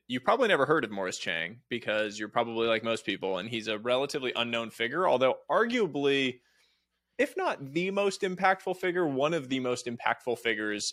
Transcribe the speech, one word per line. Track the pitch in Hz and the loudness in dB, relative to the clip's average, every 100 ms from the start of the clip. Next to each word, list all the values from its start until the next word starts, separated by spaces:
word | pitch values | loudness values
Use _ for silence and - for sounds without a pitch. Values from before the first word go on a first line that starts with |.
| - | -8
you've | 123 | -2
probably | 156 233 233 | 2 4 4
never | 165 | 4
heard | 135 160 | 4 2
of | 113 | 2
Morris | 101 92 - | -2 -4 -4
Chang | - 82 85 120 _ | -4 -2 -4 -8 _
because | 120 117 107 107 104 | -6 -2 0 0 -4
you're | 107 | -4
probably | 123 117 113 113 | -2 0 0 2
like | 113 | 2
most | 113 113 | 0 -2
people, | - 95 95 92 | -2 -4 -2 -4
and | 107 | -4
he's | 120 110 | -6 -4
a | 107 | -4
relatively | 117 127 139 151 127 | 0 0 0 -2 -4
unknown | - 120 117 113 | -2 -2 -2 -4
figure, | - 117 147 185 | -4 -4 0 2
although | 131 131 - - | 4 4 2 0
arguably | 165 233 247 190 143 139 139 131 123 _ _ _ _ _ _ _ - | 2 2 2 0 2 2 2 2 -2 _ _ _ _ _ _ _ -2
if | 285 - | -2 0
not | 359 - 139 | -2 -2 -4
the | 151 185 | -2 0
most | 196 202 196 | 0 0 0
impactful | 190 180 190 190 - 180 | -4 0 2 2 -2 -4
figure, | 185 180 165 | -2 0 0
one | 131 147 | 2 2
of | 165 127 | 0 -2
the | 131 | -2
most | 127 123 123 | 0 -2 -4
impactful | 120 113 117 - 117 | -2 0 0 -2 -2
figures | 117 107 107 104 - | -2 -2 -2 -2 -6